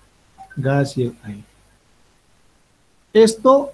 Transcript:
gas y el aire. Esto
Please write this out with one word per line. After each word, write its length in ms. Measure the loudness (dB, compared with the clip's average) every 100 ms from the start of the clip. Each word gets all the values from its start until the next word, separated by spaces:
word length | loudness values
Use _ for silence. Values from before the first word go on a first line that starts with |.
| _ _ _ -20 -16 -8
gas 400 | -4 -2 -2 -4
y 60 |
el 120 | -6 -8
aire. 220 | -16 -18 -20 _ _ _ _ _ _ _ _ _ _ _ _ _ _ _ _
Esto 600 | 2 4 2 2 2 0